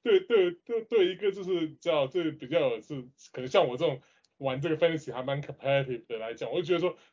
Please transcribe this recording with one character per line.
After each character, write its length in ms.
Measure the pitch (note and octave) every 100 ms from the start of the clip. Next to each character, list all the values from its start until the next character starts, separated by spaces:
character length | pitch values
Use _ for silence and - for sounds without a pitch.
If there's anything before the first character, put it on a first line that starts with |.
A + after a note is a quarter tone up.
对， 180 | A#3+ G3+
对， 320 | - D#4 F3+
对， 300 | - - A3+
对 260 | A3+ A#3 F3+
一 80 | F#3
个 160 | G3+
就 120 | F#3+
是 260 | F#3 F3 D#3 C3+
知 120 | E3+
道 200 | D3+ C3+
这 220 | F3+ D#3+
比 160 | C#3+ B2+
较 320 | E3 C3+ A2
是 220 | - C#3+ B2+ _ -
可 80 | -
能 80 | B2+
像 180 | G3 C#3+
我 120 | B2
这 80 | E3
种 160 | C3 _ _ _ -
玩 200 | C3+ C3
这 80 | D3+
个 80 | D#3
fantasy 380 | E3+ D#3+ -
还 100 | A#2+
蛮 180 | C3 C#3
competitive 640 | D3 - C3+ C#3 C3 A#2+ -
的 100 | A2+
来 160 | A2+
讲， 180 | A2+ A#2
我 60 | D#3+
就 60 |
觉 100 | D#3+
得 60 | F3
说 180 | F3 - _